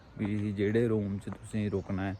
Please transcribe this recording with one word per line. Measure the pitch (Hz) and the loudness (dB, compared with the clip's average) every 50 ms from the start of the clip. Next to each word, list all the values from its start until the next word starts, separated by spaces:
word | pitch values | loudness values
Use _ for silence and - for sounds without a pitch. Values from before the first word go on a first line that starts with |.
| - - - - | -12 -14 -8 -4
ਵੀ | 107 98 104 104 104 107 | -2 -2 0 0 -2 -2
ਜਿਹੜੇ | 101 98 104 101 107 113 120 117 | 0 0 2 4 4 4 4 4
ਰੂਮ | 110 107 104 98 98 101 | 4 2 2 0 -2 -4
'ਚ | - | -4
ਤੁਸੀਂ | - 95 - - 107 - 110 104 104 | -6 -8 -8 -8 -6 -2 -2 0 0
ਰੁਕਣਾ | 98 98 92 - 98 92 95 | 0 -2 -2 -2 -2 -2 -2
ਹੈ | 98 92 101 | -2 -4 -6